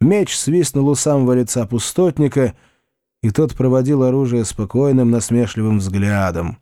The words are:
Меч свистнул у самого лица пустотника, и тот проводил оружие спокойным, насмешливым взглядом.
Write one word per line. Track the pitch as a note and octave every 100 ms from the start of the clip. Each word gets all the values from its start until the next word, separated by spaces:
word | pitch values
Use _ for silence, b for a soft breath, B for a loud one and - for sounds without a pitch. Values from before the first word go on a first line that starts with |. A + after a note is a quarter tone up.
Меч | C#3 G#3 F#3 -
свистнул | - F3 D#3 C#3+ C#3
у | C#3
самого | D#3 C#3+ B2+
лица | B2+ A#2+ B2+ G#2+
пустотника, | A#2 - - F3+ D3+ C#3+ C#3 B2 b b b b b _ -
и | A2+
тот | G#2 F#2+ -
проводил | C3 C3 B2+ D3
оружие | C3 C3 C3 A#2+ G#2+
спокойным, | - G#2 B2 C#3+ C3 A#2
насмешливым | A#2 - A#2+ A2+ A2+ A2 G#2+
взглядом. | F#2+ G2 G2+ G2+ F#2 E2+ E2+ -